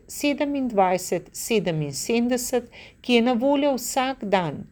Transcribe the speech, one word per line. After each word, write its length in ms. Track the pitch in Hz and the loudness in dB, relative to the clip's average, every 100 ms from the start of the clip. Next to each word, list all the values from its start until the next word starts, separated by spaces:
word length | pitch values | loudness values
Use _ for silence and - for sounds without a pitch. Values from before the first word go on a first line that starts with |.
| - | -16
sedemindvajset 1300 | - 294 285 294 285 254 202 185 185 - 180 160 | -4 -2 0 -2 -2 0 2 4 2 -2 -4 -6
sedeminsedemdeset, 1400 | - - 226 180 156 147 135 - 233 240 247 247 247 240 - - - | -10 -2 0 0 -2 -2 -4 -2 0 0 -2 -2 -4 -4 -12 -20 -10
ki 160 | - 240 | 2 2
je 80 | 233 | 4
na 80 | |
voljo 400 | 247 269 285 285 | 2 2 2 2
vsak 480 | 254 - 277 262 269 | 0 -2 -2 -2 -2
dan, 380 | 202 190 165 139 - | 0 0 0 -4 -10